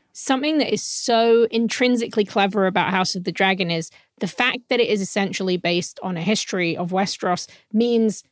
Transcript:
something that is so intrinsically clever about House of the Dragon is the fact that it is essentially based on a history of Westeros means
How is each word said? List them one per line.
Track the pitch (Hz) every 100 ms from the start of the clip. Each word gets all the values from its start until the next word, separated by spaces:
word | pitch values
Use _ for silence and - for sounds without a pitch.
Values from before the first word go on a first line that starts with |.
| _
something | - - 262 294 311
that | 254
is | 214
so | - - - 233 233 233 226
intrinsically | 226 233 - 247 247 233 -
clever | 208 220 196 202 190
about | 185 170
House | 185 185 185
of |
the | 180
Dragon | 170 190 190 175
is | 165 165 - _ -
the | 190
fact | - 247 254 -
that | 247
it | 240
is | 208
essentially | 190 - 190 190 190 180
based | 175 175 170 -
on | 190 175
a |
history | 170 214 - 196 170 160
of | 175
Westeros | 185 196 - 202 180 - - _
means | 214 240 233 220 - -